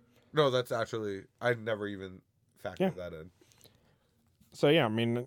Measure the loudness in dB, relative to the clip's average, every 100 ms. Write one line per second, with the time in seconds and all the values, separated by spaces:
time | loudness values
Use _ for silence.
0 | _ _ _ 2 4 2 0 -2 -2 -4
1 | -4 -6 -10 -4 -2 0 -2 -4 -4 -8
2 | -12 -14 _ _ _ _ -8 -2 -2 -2
3 | -10 -12 -16 _ _ _ -20 _ _ _
4 | _ _ _ _ _ 2 4 6 4 2
5 | 0 0